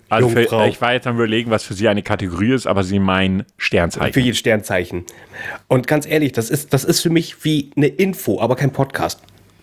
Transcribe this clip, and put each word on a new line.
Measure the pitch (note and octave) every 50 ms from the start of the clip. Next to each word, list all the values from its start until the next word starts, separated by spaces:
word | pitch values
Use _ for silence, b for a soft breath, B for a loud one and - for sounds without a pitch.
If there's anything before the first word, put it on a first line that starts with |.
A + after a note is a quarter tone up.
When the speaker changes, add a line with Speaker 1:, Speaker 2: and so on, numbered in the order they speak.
| _ _
Speaker 1:
Also | G#2+ A2+ B2+ A#2+
für, | A#2 A#2+
Speaker 2:
Jungfrau. | A#2 A2+ A2+ A2+ G#2+
Speaker 1:
ich | - - -
war | B2 A#2+ B2
jetzt | B2+ -
am | B2+ A#2+
Überlegen, | A#2 A#2 G#2+ G#2+ A#2 A#2 A#2
was | A2 G#2 -
für | - G#2+
sie | F#2 G#2+ A2
eine | G2+ G#2 -
Kategorie | - G#2+ G2 G#2 F#2 E2+ F2 G2+ A#2 C3+
ist, | B2+ -
aber | - G#2 G2 F#2+
sie | F2+ G2 G2
meinen | F#2+ F#2+ F#2 F#2+ F#2+ F#2+ F#2+ F#2+ - - _
Sternzeichen. | - - - - F#2+ E2+ E2+ - - D2+ C#2 -
Speaker 2:
Für | C#3
jedes | B2 B2 G#2+ -
Sternzeichen. | - A#2+ A2 G#2+ - - G#2 F#2 F2+ - - F2 F2 B B B B B B B B B B B B
Und | - C3 B2+ A#2+
ganz | - D3+ D3+ D3
ehrlich, | - C#3 D#3 D3+ C3
das | - A#2 A2 -
ist, | D3+ C3+ - - -
das | C3+ -
ist | - B2+ -
für | - -
mich | E3 E3 E3 - - - -
wie | D#3 D#3 - - - -
eine | C#3+ C#3+
Info, | C#3+ - - G3 F#3+ F3+ - - A#2+ G2+ -
aber | A2 A#2 B2+
kein | - C#3+ C3+
Podcast. | - - C3+ - - D#2+ - - - - - - - - - _ _ _